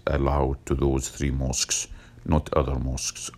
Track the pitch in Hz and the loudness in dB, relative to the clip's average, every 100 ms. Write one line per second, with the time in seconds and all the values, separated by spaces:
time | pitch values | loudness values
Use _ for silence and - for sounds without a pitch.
0 | - 71 67 71 67 69 - 69 69 67 | -2 2 2 2 2 0 -2 2 2 2
1 | - - 69 65 65 64 - - - - | -2 -2 -2 0 -2 -2 -2 -2 -4 -12
2 | - - - 78 - 78 67 65 64 64 | -18 -10 2 2 4 2 2 0 -2 -2
3 | - - - | -4 -8 -12